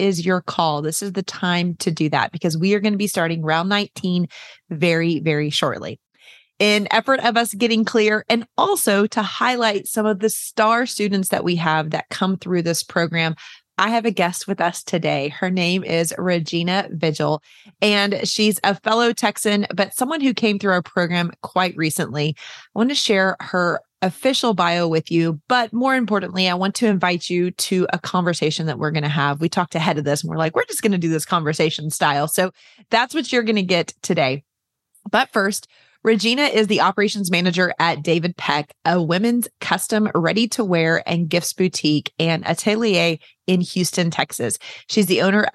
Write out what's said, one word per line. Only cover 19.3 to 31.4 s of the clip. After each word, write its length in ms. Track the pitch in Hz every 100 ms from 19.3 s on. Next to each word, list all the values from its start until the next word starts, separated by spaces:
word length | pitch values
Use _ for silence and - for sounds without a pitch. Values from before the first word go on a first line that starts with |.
| - 214 208 202
but 200 | 180 202
someone 260 | - 254 320
who 140 | 269
came 240 | 214 220 202
through 140 | 202
our 100 | 180
program 500 | 160 - 170 175 170 -
quite 340 | - 185 185 160
recently. 580 | 160 - 165 139 151 147
I 420 | - - - -
want 120 | 240
to 40 |
share 420 | 285 - 196 190 -
her 400 | - 185 175 - - _
official 500 | 185 - 262 269 240
bio 340 | 190 175 175 170
with 240 | 160 -
you, 300 | 170 165 156 -
but 240 | 247 226
more 220 | 233 262
importantly, 520 | 262 220 208 180 185 185
I 80 |
want 200 | 180 190
to 140 | - 226
invite 420 | 190 180 180 -
you 220 | 180 180
to 340 | - - 185 175
a 40 | 175
conversation 680 | - 185 175 165 151 - 160
that 120 | 123
we're 120 | 151
gonna 180 | 156 147
have. 320 | 147 143 147
We 80 | 165
talked 260 | - 175
ahead 220 | 170 160 151
of 80 |
this 180 | 143 147
and 80 | 160
we're 60 | 160
like, 180 | 160
"We're 120 | - -
just 160 | -
gonna 160 | 220 190
do 100 | 165
this 160 | 160
conversation 640 | - 175